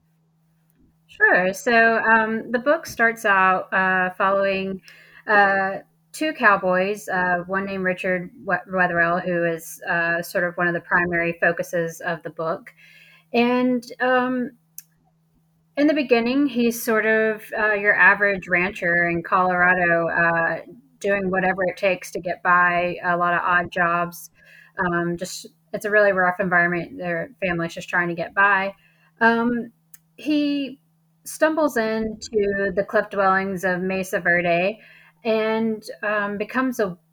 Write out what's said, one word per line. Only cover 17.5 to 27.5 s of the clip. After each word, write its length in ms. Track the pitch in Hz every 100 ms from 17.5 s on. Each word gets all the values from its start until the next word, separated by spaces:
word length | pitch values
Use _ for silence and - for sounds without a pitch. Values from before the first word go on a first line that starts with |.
| -
uh, 140 | 214
your 240 | 208 208 190
average 500 | 185 196 202 190 180
rancher 640 | 175 180 - 180 175 170
in 160 | 170
Colorado, 840 | - 190 185 180 180 185 175 170 165
uh, 540 | 170 170 165 165 165 - 175 _ _
doing 300 | 196 202 190
whatever 320 | 185 180 185
it 120 | 180 -
takes 360 | 196 180 -
to 80 | 190
get 240 | 175 -
by, 520 | 185 180 180 175 180 170
a 140 | 180 175
lot 180 | 175
of 60 | 175
odd 300 | - 175 175
jobs. 580 | 185 170 175 170 - - _ _ - - -
Um, 380 | 180 175 170 175
just, 320 | 180 - - _ _
it's 120 | 208
a 60 | 214
really 220 | 214 202
rough 260 | 185 180 180
environment. 580 | 190 175 175 175 165 185
Their 340 | 175 165 170 -
family's 300 | 185